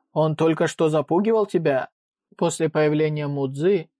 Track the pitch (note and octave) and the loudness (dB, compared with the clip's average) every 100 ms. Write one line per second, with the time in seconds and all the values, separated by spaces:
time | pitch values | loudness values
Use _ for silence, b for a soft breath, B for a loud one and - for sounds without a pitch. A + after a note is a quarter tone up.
0 | _ D#3 D#3 D#3 E3 D#3+ E3 - D#3+ D#3 | _ -2 0 2 0 2 -2 0 0 0
1 | C#3+ E3+ G#3+ A3 G3+ F3+ D#3 C3 - _ | 0 0 2 0 0 0 0 -2 -4 _
2 | _ _ _ - E3+ - D#3+ D#3 D3+ D3+ | _ _ _ -4 -4 -2 -2 0 2 2
3 | D#3 D3+ C#3+ C#3+ C3+ C#3 F3 F#3+ D#3 | 0 -2 -4 -4 -4 -2 0 0 -2